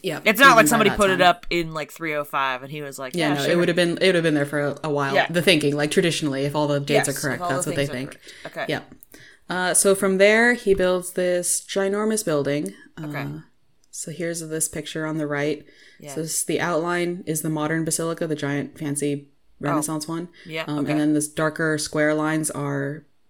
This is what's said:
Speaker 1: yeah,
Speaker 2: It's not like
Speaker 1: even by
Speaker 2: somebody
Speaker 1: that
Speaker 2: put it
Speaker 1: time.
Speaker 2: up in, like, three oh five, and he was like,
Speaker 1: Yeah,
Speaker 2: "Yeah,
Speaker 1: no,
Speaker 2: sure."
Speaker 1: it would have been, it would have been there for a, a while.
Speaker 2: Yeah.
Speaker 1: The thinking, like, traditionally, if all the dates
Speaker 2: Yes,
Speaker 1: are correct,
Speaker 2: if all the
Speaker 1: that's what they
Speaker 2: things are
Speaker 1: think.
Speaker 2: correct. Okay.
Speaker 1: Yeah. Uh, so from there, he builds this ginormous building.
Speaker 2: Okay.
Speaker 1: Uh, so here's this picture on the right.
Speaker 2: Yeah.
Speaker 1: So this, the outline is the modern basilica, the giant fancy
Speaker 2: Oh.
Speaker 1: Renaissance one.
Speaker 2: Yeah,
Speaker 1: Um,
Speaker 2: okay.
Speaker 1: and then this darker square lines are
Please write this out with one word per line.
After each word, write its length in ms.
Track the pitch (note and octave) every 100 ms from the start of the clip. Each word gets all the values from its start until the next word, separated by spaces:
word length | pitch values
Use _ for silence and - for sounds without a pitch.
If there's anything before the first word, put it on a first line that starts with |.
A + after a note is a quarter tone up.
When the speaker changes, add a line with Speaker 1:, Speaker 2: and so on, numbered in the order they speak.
Speaker 1:
yeah, 180 | F3+ C#3+
Speaker 2:
It's 160 | - G#3+
not 160 | C4+ A3+
like 80 |
Speaker 1:
even 20 | G3+
by 40 |
Speaker 2:
somebody 200 | A3+ G3+
Speaker 1:
that 60 | -
Speaker 2:
put 120 | G3
it 80 | F#3
Speaker 1:
time. 100 | F3+
Speaker 2:
up 180 | F3 -
in, 240 | E3+ E3
like, 180 | D#3 C#3+
three 220 | - D#3+ D3+
oh 80 |
five, 400 | D3 D3 C3+ B2+
and 80 | C3+
he 100 | D3+
was 160 | C#3+ C3+
like, 180 | C3 E3+
Speaker 1:
Yeah, 120 | D3+
Speaker 2:
"Yeah, 40 | D3
Speaker 1:
no, 80 |
Speaker 2:
sure." 80 | C#3
Speaker 1:
it 40 | F3
would 100 | F3
have 80 | F3
been, 220 | F3 E3+
it 40 | F#3
would 80 | F3
have 80 |
been 100 | D#3+
there 120 | D3+ C#3+
for 140 | D3+
a, 160 | C#3+ C#3+ D#3+
a 40 |
while. 240 | C#3+ C#3
Speaker 2:
Yeah. 140 | C#3 -
Speaker 1:
The 120 | E3+
thinking, 340 | F#3 D#3+ D3 D3
like, 160 | D3+
traditionally, 520 | F#3+ E3+ D3 D3+ C3+ C#3+
if 100 | D3+
all 120 | D3
the 100 | C#3+
dates 280 | C#3+ C#3+ C#3
Speaker 2:
Yes, 20 |
Speaker 1:
are 100 | C3+
correct, 140 | D3 A#2+
Speaker 2:
if 40 |
all 60 | -
the 60 | C3+
Speaker 1:
that's 120 | E3
what 80 | D3+
they 100 | C#3+
Speaker 2:
things 40 |
are 40 | C3 C3+
Speaker 1:
think. 80 | - - -
Speaker 2:
correct. 140 | D#3+ E3
Okay. 80 | C#3+
Speaker 1:
Yeah. 120 | C#3+ - - - - - - -
Uh, 240 | F3+ F3+
so 220 | F3+ G3+ F#3+
from 220 | G3 F#3+
there, 380 | G3+ A3 A#3+ A#3+
he 180 | G#3
builds 380 | G3 F3+ F3+ F3+
this 480 | - F3+ F3+ F3 - -
ginormous 600 | G3 G3 G3+ A3 A3 F3+
building. 480 | D3+ C#3+ C#3+ F#3 - - -
Speaker 2:
Okay. 200 | D3+ C#3+
Speaker 1:
Uh, 180 | C#3+ D#3 - _ _ _ _
so 200 | - -
here's 300 | D3+ E3+ E3+
this 260 | D#3+ D#3 D#3+
picture 380 | E3 D3+ D#3+ D#3
on 140 | D#3
the 60 | D3
right. 380 | C#3+ D3 - - - - _
Speaker 2:
Yeah. 120 | D3 C#3
Speaker 1:
So 60 |
this, 200 | D#3+ -
the 160 | - D#3+
outline 640 | E3+ D#3+ E3+ F3 F3 F3+ -
is 180 | D#3
the 60 | E3
modern 360 | D#3 D3+ D#3+ D#3+
basilica, 420 | D#3 E3 E3 E3
the 80 | D3
giant 420 | C#3+ C#3+ C3 -
fancy 520 | D3+ C#3+ D3 C#3+ C#3+ _ _ _
Speaker 2:
Oh. 60 | D3
Speaker 1:
Renaissance 360 | D#3+ D3+ D#3 D3+
one. 220 | E3 F3 - F3
Speaker 2:
Yeah, 200 | D#3+ D#3+
Speaker 1:
Um, 120 | D3+
Speaker 2:
okay. 120 | C#3+
Speaker 1:
and 80 | D3+
then 140 | D3+
this 160 | D3+ D3
darker 480 | - D#3 D3+ D#3+ D3+
square 360 | D3+ D#3 D3+
lines 380 | D#3 D#3 D#3 D3+
are 540 | C#3+ C#3+ C#3 C#3 D3+ _ _